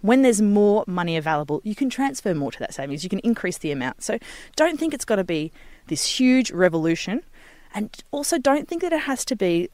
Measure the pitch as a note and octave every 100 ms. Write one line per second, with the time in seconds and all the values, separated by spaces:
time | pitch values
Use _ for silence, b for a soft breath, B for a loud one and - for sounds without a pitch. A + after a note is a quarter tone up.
0 | G3 B3+ C4 G#3 G#3+ G#3 G#3 G#3 - F3+
1 | E3+ E3 D#3 D3+ D3 D3+ G#3+ G#3+ C4+ -
2 | C4+ C4 G#3+ D#3+ C#3 - - - C#3 C#3+
3 | F3+ G3 - A3+ F#3 F3+ D#3+ C#3 B2+ -
4 | - A3+ B B B - D#4 E4 D#4+ C#4+
5 | - G#3 F3+ E3 D#3 b b b - D3+
6 | - - B3+ B3+ A#3+ E3+ F3+ E3 D#3+ E3
7 | - A3+ - b b b b - G#3+ -
8 | - C#4+ C#4+ E4+ C4 C#4+ D4 E4+ F4 D#4+
9 | D4 C4 - A#3 F#3 E3+ -